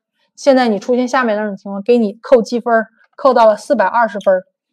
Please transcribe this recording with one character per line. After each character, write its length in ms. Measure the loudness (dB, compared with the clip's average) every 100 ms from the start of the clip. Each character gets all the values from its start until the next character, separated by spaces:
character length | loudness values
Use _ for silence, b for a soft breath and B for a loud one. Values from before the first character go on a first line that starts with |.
| _ _ _ -4
现 200 | 0 2
在 120 | 2
你 120 | -2
出 160 | -2 -2
现 120 | 0
下 160 | -2
面 120 | -2 -4
两 120 | -6
种 80 | -8
情 160 | -12
况， 100 | -8
给 160 | 0 0
你 220 | 0 -4
扣 200 | 0 0
积 180 | 2 -6
分 140 | -2
儿， 140 | -2 -2 _ _ -2
扣 180 | 0
到 120 | 4 2
了 100 | 2
四 200 | -2 -2
百 100 | 0
二 220 | 0 -2
十 120 | -2
分 140 | -2
儿， 100 | -2 -4 _ _